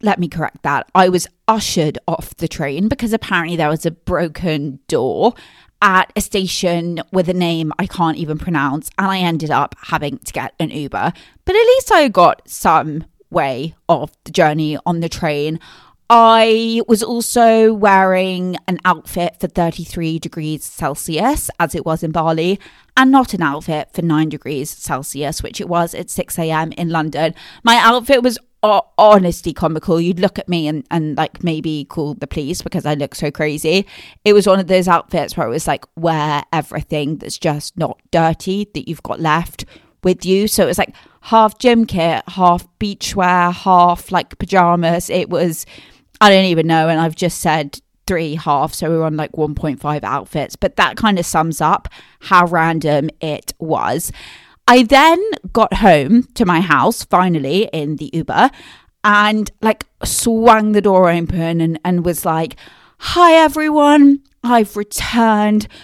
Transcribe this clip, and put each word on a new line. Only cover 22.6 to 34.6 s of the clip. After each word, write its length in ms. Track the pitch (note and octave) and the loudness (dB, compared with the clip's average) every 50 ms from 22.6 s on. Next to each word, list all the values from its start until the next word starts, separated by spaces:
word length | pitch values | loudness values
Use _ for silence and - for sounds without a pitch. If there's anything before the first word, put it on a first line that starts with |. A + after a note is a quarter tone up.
| - - _ _ _ _ _ | -8 -14 _ _ _ _ _
and 160 | B3+ C4 C4 | 4 6 6
not 220 | C4+ C4+ B3 - - | 6 4 4 2 -2
an 80 | F3+ | -2
outfit 480 | E3 C#3+ C#3 D#3 - - D#3 D3+ - - | -2 -2 -2 -4 -6 -6 -6 -6 -6 -8
for 100 | - - | -6 -4
nine 280 | E3+ E3+ D3+ D3+ D#3+ D#3 | -2 0 0 0 0 -2
degrees 400 | D3 D3 - C3 D3+ C3+ C#3+ - | -4 -8 -8 -8 -6 -6 -8 -8
Celsius, 720 | - - - - C#3+ C3 C#3 - - C#3 D3 C#3 D#3+ - - | -12 -12 -8 -8 -8 -8 -8 -10 -10 -8 -6 -6 -6 -8 -10
which 160 | - - - | -12 -12 -12
it 80 | - E3+ | -8 -4
was 260 | F3 E3+ E3+ E3 - | -2 -2 -2 -4 -6
at 160 | - F3+ - | -10 -12 -8
six 300 | - - - - - - | -8 -8 -8 -6 -6 -6
A 100 | E3 D#3+ | -4 -2
M 220 | D#3+ D#3 D#3+ E3 | -2 -2 -4 -6
in 160 | - - F3 E3 | -6 -6 -6 -4
London. 460 | E3 D#3+ D3+ D#3 C#3 C#3+ D#3+ D#3 - - - - - - | -2 -4 -4 -4 -4 -4 -4 -4 -4 -8 -16 -20 -18 -4
My 140 | - A#3 A#3 | 0 2 4
outfit 480 | A#3+ - A3+ A#3+ B3 A3+ C#4 C#4 B3+ A#3+ | 4 4 4 4 2 2 2 2 2 2
was 120 | B3+ A3+ - - _ _ _ | 0 -2 -4 -8 _ _ _
ho-, 240 | - G#3+ G3+ G3 - _ _ - | 0 2 2 2 0 _ _ 4
honestly 540 | G#3 G#3+ G#3+ G3 F#3 F3 E3+ - - E3+ | 6 8 8 6 6 2 -2 -4 -8 -8
comical. 480 | C#3+ - F3+ D#3+ D#3+ D#3 - G3+ E3+ E3 | -6 -4 -4 -4 -4 -4 -2 -2 0 0
You'd 200 | E3+ F3 F#3 E3+ | 0 0 0 0
look 180 | G3+ F#3 - - | -2 -2 -2 -6
at 100 | - - | -6 -4
me 200 | F3+ E3+ D#3 D3+ | -4 -2 -2 -4
and, 180 | D#3 D3+ - _ | -6 -6 -6 _
and, 260 | F3 E3 D#3 D3+ C#3+ | -4 -4 -4 -2 -4
like, 260 | - D#3+ - - - | -4 -4 -6 -6 -6
maybe 420 | - F3 D#3+ D#3 - D#3+ D#3 D3 C#3 | -4 -4 -4 -4 -6 -6 -6 -8 -8
call 300 | - - E3 D3 D3+ D3+ | -8 -8 -6 -6 -6 -6
the 120 | - D3 | -8 -12
police 360 | - - E3 C#3+ C3+ F3 - | -10 -8 -8 -6 -6 -8 -8
because 240 | - - - E3 - | -8 -8 -8 -6 -4
I 80 | D3 D3+ | -4 -4
look 200 | C#3+ C#3+ C3+ - | -4 -4 -8 -8
so 160 | - E3 C#3+ | -6 -8 -6
crazy. 560 | - - D#3 D#3 D3 D3+ - D#3 E3+ G3 G3 - - - - - - _ - | -4 -4 -4 -4 -4 -4 -2 0 0 0 -2 -4 -12 -20 -20 -20 -20 _ 2
It 80 | G#3 | 4
was 140 | G#3 G#3 F#3 | 4 4 4
one 140 | G#3 F#3+ G3 | 4 2 2